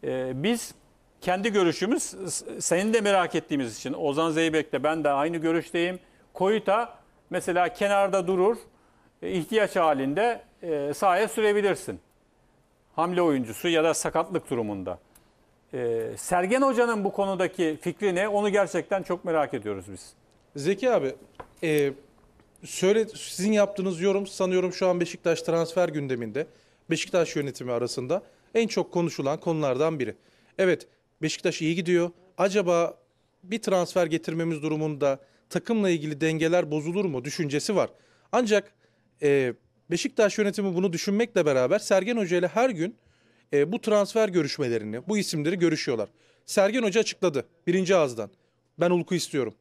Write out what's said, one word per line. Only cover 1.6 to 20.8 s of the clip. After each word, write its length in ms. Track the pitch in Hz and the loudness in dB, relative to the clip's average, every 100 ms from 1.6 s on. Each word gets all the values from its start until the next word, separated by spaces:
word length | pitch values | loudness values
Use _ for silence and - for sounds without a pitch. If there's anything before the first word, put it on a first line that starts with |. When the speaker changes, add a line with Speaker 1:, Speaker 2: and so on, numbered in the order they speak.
| 175 156 185 294 | 2 2 0 -2
Speaker 1:
s-, 580 | - 190 185 - - - | -2 -10 -8 -8 -10 -8
senin 320 | - 175 208 | -2 0 2
de 80 | 226 | 2
merak 340 | 208 196 170 170 | 2 2 2 -2
ettiğimiz 420 | - 147 123 107 | -2 -4 -4 -6
için 160 | - | -10
Ozan 380 | 151 156 139 165 | -4 -2 0 0
Zeybek 420 | 156 165 156 147 | 2 2 0 -2
de 100 | 139 | -2
ben 200 | 139 160 | -2 0
de 60 | 147 | 0
aynı 280 | 139 151 170 | 0 0 -2
görüşteyim. 640 | 160 165 160 170 175 185 _ _ _ | 0 0 -2 -2 -2 -4 _ _ _
Koyta 680 | - 185 214 208 202 233 - _ _ _ | -2 0 2 2 0 0 -8 _ _ _
mesela 440 | 180 170 175 175 | -6 -2 0 0
kenarda 540 | 165 202 202 196 190 175 | 0 0 2 4 2 0
durur, 300 | 185 190 226 - _ _ _ _ _ | 2 2 2 -6 _ _ _ _ _
e, 100 | 175 | -6
ihtiyaç 440 | 185 151 220 202 190 | -4 0 0 2 2
halinde, 680 | 160 143 135 151 233 226 - _ | 2 2 0 0 0 -2 -8 _
e, 300 | 175 151 143 | -6 -4 -2
sahaya 340 | 143 202 180 214 | 0 2 2 0
sürebilirsin. 720 | 220 214 208 202 160 - 95 _ _ _ _ _ _ _ _ _ - | 2 2 4 2 0 -4 -12 _ _ _ _ _ _ _ _ _ -2
Hamle 260 | 165 180 | 0 2
oyuncusu 460 | 175 139 117 113 180 | 4 2 0 -4 0
ya 160 | 165 | 2
da 100 | 160 | 4
sakatlık 560 | 156 165 - - 175 - | 2 0 -2 -2 -4 -4
durumunda. 500 | 123 110 101 92 90 _ _ _ _ _ _ _ | -4 -4 -6 -8 -10 _ _ _ _ _ _ _
E, 360 | 131 120 117 113 113 | -6 -2 -2 -4 -8
Sergen 440 | - 180 185 254 | -2 0 2 2
Hoca'nın 420 | 269 240 240 220 | 2 2 2 2
bu 80 | 196 | -2
konudaki 680 | - 196 190 180 - 165 151 | -2 -2 0 -2 0 -2 0
fikri 340 | 175 - 208 175 | -6 -2 -2 0
ne? 120 | 208 | 0
Onu 220 | 202 208 | 0 2
gerçekten 540 | 202 190 180 143 196 | 2 2 0 -2 -4
çok 220 | 175 180 185 | -2 -4 0
merak 280 | 160 139 | 0 0
ediyoruz 320 | 135 104 98 95 | -2 -4 -6 -8
biz. 220 | 95 - _ _ _ _ 143 | -16 -18 _ _ _ _ -6
Speaker 2:
Zeki 360 | 143 196 | -2 0